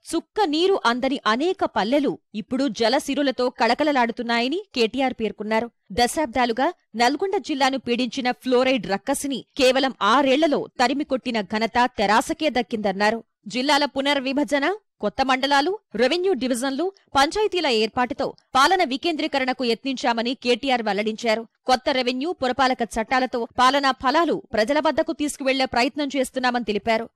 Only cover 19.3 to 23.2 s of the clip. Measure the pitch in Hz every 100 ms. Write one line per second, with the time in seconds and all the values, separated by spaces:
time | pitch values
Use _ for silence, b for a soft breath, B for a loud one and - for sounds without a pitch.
19.3 | 277 254 254 247 226 277 254 269 233 240
20.3 | 269 240 247 277 247 220 196 220 220 233
21.3 | 220 226 _ - 254 - 262 247 254 311
22.3 | 320 254 254 262 254 233 233 214 262